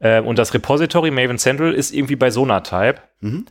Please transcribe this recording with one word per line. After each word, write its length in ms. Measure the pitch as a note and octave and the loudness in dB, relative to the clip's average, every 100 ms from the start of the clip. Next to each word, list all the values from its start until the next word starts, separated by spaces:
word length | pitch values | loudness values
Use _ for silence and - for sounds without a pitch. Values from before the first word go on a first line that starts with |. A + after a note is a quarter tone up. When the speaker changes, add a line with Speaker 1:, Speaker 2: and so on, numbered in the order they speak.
Speaker 1:
Ähm, 260 | A2+ A2+ A2+ | 2 2 2
und 120 | A#2 | 0
das 160 | A2+ | 0
Repository 560 | A#2+ - D3 D#3+ F3 D#3+ | -2 0 0 2 0 0
Maven 260 | C3 B2+ A#2+ | 0 -2 0
Central 380 | C3 C#3 E3 | 0 0 0
ist 180 | - C#3+ | 0 -2
irgendwie 240 | C#3 C3+ C3+ | -4 -4 0
bei 140 | B2+ | 2
Sonatype. 720 | A2+ C3 G2 - F#2 A2+ - _ _ | 2 0 0 -2 0 0 -2 _ _
Speaker 2:
Mhm. 240 | G#2 D3 C4 | -8 -8 -10